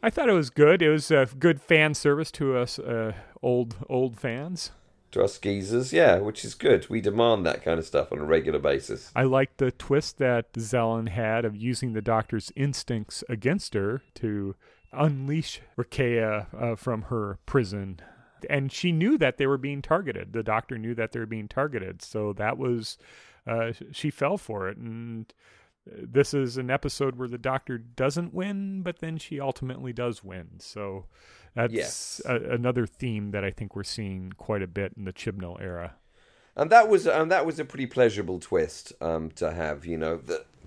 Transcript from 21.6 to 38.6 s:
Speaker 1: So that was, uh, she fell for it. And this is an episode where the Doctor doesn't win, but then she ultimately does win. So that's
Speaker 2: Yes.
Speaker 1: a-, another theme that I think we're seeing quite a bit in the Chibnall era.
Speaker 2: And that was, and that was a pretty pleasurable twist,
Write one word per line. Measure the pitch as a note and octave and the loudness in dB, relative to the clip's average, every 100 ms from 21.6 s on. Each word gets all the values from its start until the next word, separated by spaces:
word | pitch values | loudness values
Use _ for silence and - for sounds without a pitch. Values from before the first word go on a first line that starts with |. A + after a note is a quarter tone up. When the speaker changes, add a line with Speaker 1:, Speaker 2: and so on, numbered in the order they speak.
| D3 A#2+ F#2+ F2 | -2 -2 -6 -10
Speaker 1:
So | - A2 G#2+ | -8 -4 -2
that | G2 G#2+ - | -2 -2 -2
was, | C3 A#2+ G#2+ - - - - _ - | -2 -2 -4 -12 -18 -20 -20 _ -4
uh, | A2+ A2+ A#2 - | -2 -2 -6 -12
she | D3 D3+ | -6 -4
fell | - C#3+ G3 | 0 0 -2
for | - G#2+ F#2+ | -4 -6 -6
it. | G#2 | -6
And | A#2 A2+ A#2 A2+ A2 _ _ _ _ _ - | -10 -10 -10 -10 -12 _ _ _ _ _ -20
this | - A#2+ B2 C#3+ | -16 0 4 4
is | C#3+ B2+ B2 | 2 -2 -2
an | B2+ | -2
episode | C3+ C#3+ - C#3 B2 | -2 -2 -2 -2 -2
where | B2+ | -6
the | B2 | -6
Doctor | C3 C3 - B2 | -4 -4 -4 -10
doesn't | A#2 A#2+ C3+ C#3+ F3 | -8 -2 0 0 -4
win, | F#3 F#3+ G3 G3 G3 | -4 -6 -4 -6 -6
but | F3+ F3 | -6 -6
then | D#3+ D#3+ | -8 -8
she | - D3 | -8 -6
ultimately | C#3 - C3 C3 B2+ | -4 -4 -6 -6 -8
does | A#2 B2 A2+ | -4 -4 -4
win. | G2 F#2 E2 F2 | -10 -14 -14 -18
So | - G#2+ G2+ F#2+ - - - - - | -14 -8 -8 -8 -12 -20 -20 -20 -8
that's | - A2+ | -2 0
Speaker 2:
Yes. | A2+ C#2+ - - - - | 0 -2 -4 -10 -8 -2
Speaker 1:
a-, | A#2+ - | -2 0
another | A#2+ B2 B2 A2+ | 0 2 2 0
theme | - B2+ G#2+ G#2 | -2 -4 -4 -4
that | G2+ | -4
I | G2 | -4
think | - G#2 G#2 | -4 -8 -8
we're | |
seeing | G2 - G2+ F#2+ F#2 F#2+ | -8 -6 -6 -6 -8 -10
quite | - G#2+ | -4 -2
a | F#2 | -2
bit | F2 G2 - | -4 -6 -6
in | |
the | F#2+ | -10
Chibnall | - - G2 F2 F2+ | -8 -6 -6 -8 -8
era. | F#2+ F2 E2+ - _ _ _ _ _ - | -8 -8 -10 -14 _ _ _ _ _ -2
Speaker 2:
And | D#3 | 6
that | A#3 A3 | 8 8
was, | G3+ - | 6 4
and | D3+ D#3+ | 2 2
that | F3+ | 2
was | D#3+ D#3 | 0 -2
a | |
pretty | C3+ - B2+ | -8 -6 -4
pleasurable | B2+ A#2+ G2+ F#2 F#2 | 4 4 4 -4 -6
twist, | - F#2 | -2 0